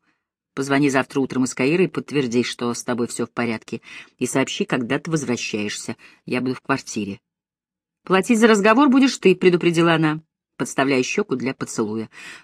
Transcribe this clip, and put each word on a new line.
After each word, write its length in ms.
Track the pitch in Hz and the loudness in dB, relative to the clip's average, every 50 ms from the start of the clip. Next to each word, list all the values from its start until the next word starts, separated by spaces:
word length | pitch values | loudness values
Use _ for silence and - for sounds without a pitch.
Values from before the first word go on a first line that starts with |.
| _ _ _ _ _ _ _ _ _ _ - | _ _ _ _ _ _ _ _ _ _ -8
«Позвони 360 | 139 139 139 139 139 147 139 | -6 -2 0 2 2 2 2
завтра 300 | 127 131 127 - - 139 | 2 2 0 0 -2 -4
утром 240 | 131 - - 127 131 | -2 -2 0 -2 -2
из 100 | 123 - | -2 -2
Каира 300 | - 127 139 165 185 180 | 0 0 0 2 2 0
и 40 | 151 | 0
подтверди, 540 | - - 123 - 127 147 131 117 113 123 | -2 -6 -8 -4 -4 -2 -2 0 0 0
что 320 | 117 - - - 120 120 113 | 0 0 -4 -6 -4 -4 -4
с 100 | - - | -4 -6
тобой 220 | - 123 117 120 | -6 -4 -2 -4
всё 180 | 113 - - 117 | -4 -4 -6 -6
в 60 | - | -6
порядке, 500 | - - 120 117 110 113 - - 120 117 _ - - - - - _ - | -4 -4 -4 -4 -4 -6 -8 -10 -12 -12 _ -14 -20 -20 -20 -16 _ -6
и 80 | 123 | -4
сообщи, 400 | - - 165 131 - - - 202 | -2 0 0 0 0 -2 -6 -4
когда 320 | - 156 127 120 110 135 151 | -2 -2 -4 -2 -2 -4 -4
ты 120 | - 170 | -4 -4
возвращаешься. 840 | 160 151 131 120 120 - - - - 104 104 104 - - - - 110 _ - - _ _ - | -4 -4 -2 -2 -4 -4 -6 -6 -6 -6 -6 -6 -8 -10 -10 -12 -12 _ -14 -20 _ _ -10
Я 160 | - 123 123 | -6 -4 -4
буду 120 | 127 131 127 | -2 -4 -6
в 60 | - | -6
квартире». 600 | _ - 135 127 - - - 107 101 98 98 - _ _ _ _ _ _ _ _ _ _ _ _ _ _ _ _ - | _ -2 -2 -2 -4 -8 -8 -8 -6 -8 -10 -14 _ _ _ _ _ _ _ _ _ _ _ _ _ _ _ _ -4
«Платить 340 | - 180 190 185 - 240 214 | 0 0 0 2 2 2 4
за 100 | 233 214 | 6 6
разговор 420 | 220 202 190 220 220 254 302 277 | 6 6 6 4 4 6 4 4
будешь 260 | 240 277 277 254 - | 6 4 4 2 2
ты», 180 | - - 190 180 | 2 4 4 4
предупредила 600 | - 185 185 175 170 170 175 165 165 165 170 165 | 6 4 4 4 4 2 2 2 4 4 4 4
она, 260 | 156 160 151 156 156 - _ _ _ _ _ _ - | 4 2 0 0 -2 -8 _ _ _ _ _ _ -8
подставляя 440 | 135 - - - 135 139 139 127 | -8 -4 0 0 0 2 2 0
щеку 340 | 127 - - 202 - - 135 | 0 0 -2 -4 -2 -2 -4
для 180 | 123 120 131 139 | -4 -4 -6 -6
поцелуя. 560 | - 135 - - - 113 104 107 110 110 - _ - - - - - | -6 -8 -8 -4 -4 -4 -4 -4 -8 -8 -10 _ -20 -20 -20 -20 -16